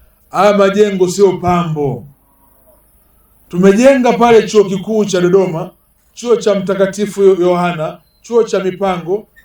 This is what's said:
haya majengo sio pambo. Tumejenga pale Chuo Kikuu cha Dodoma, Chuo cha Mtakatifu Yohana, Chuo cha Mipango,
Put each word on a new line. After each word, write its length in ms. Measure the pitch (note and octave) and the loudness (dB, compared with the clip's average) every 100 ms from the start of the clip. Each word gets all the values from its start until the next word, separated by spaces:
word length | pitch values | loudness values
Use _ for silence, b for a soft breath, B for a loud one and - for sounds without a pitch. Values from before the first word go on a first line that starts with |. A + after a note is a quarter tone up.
| _ _ _ | _ _ _
haya 220 | D#3+ G#3 G3+ | 0 2 2
majengo 520 | G3 G3 G#3 F#3+ F3+ | 2 2 0 2 -2
sio 240 | F#3+ G3 | 2 2
pambo. 720 | - F3 F3 E3 D3+ C#3+ A2+ - _ _ _ _ _ _ _ _ _ _ _ _ _ _ | 2 -2 -2 -2 -4 -4 -6 -12 _ _ _ _ _ _ _ _ _ _ _ _ _ _
Tumejenga 640 | F3 G3 G3 C4 C4+ A#3+ | 0 2 4 4 4 0
pale 300 | G#3 A#3+ A3+ F#3+ | 2 4 4 4
Chuo 160 | G#3+ | 0
Kikuu 400 | G3 G3 F#3+ A3 | 0 -4 -4 -4
cha 160 | G3+ F#3 | -2 0
Dodoma, 500 | F3 F#3+ F3+ D#3+ F3+ - _ _ _ | 2 2 0 -4 -10 -16 _ _ _
Chuo 220 | - A#3+ G#3+ | -10 -2 0
cha 180 | G#3 | 0
Mtakatifu 680 | G3 F#3 F#3 F#3+ F#3+ G#3 G3 | -2 -2 -2 -2 -2 -6 2
Yohana, 760 | G3 F#3 F3+ F3 F3 E3+ D#3 - _ _ | 2 4 2 0 -2 -4 -8 -10 _ _
Chuo 200 | - A#3 | -4 -2
cha 180 | A3 G3 | 0 -2
Mipango, 640 | F#3+ F3+ G3 F3+ D#3+ G3+ - _ | -4 -4 -4 -4 -6 -8 -8 _